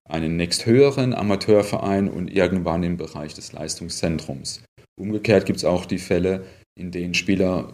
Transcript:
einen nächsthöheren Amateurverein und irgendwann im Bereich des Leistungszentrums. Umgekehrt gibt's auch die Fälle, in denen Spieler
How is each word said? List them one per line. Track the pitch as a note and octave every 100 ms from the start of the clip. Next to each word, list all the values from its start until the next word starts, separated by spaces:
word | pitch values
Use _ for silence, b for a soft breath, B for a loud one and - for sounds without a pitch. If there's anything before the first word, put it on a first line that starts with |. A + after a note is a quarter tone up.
| -
einen | E2 D#2+ E2
nächsthöheren | E2+ - - A#2+ C#3 C#3 B2+
Amateurverein | - G2+ G2 - G#2 G2+ - G2 G2 G2
und | - F2+
irgendwann | G2 F2 F#2 E2 E2+
im | F2 F2
Bereich | D#2+ D#2+ D2+
des | - -
Leistungszentrums. | D#2 D#2 - E2+ - F2 D#2 - C#2 - - - b _ -
Umgekehrt | G2 G#2+ - G2 F#2+
gibt's | F#2+ D#2+
auch | F2+ -
die | F#2
Fälle, | - F2 F#2 F#2+ B B _ -
in | F2+
denen | F2 F2+
Spieler | E2+ - G2 F#2 F2+ -